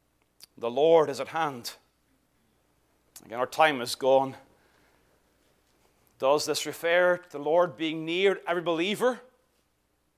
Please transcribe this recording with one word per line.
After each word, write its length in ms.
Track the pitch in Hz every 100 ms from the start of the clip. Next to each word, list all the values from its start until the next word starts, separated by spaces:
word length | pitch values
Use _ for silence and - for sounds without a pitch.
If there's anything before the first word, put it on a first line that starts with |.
| _ _ _ _ - -
"The 120 | 117
Lord 400 | 123 160 165 151
is 100 | 127
at 100 | 131
hand." 460 | 156 156 127 113 - _ _ _ _ _ _ _ _ _ _ _ _ _ - -
Again, 140 | 107
our 80 | 127
time 340 | - 156 135
is 140 | 117 -
gone. 400 | 131 135 135 123 - _ _ _ _ _ _ _ _ _ _ _ _ _ _ _ _ _
Does 280 | 131 147 147
this 200 | 143 151
refer 520 | 135 165 175 180 175
to 120 | -
the 80 | 147
Lord 360 | 143 170 175 123
being 300 | 160 160 160
near 360 | 175 196 190 -
every 140 | 175
believer? 580 | 170 160 185 185 240 233 - _ _ _ _ _ _ _ _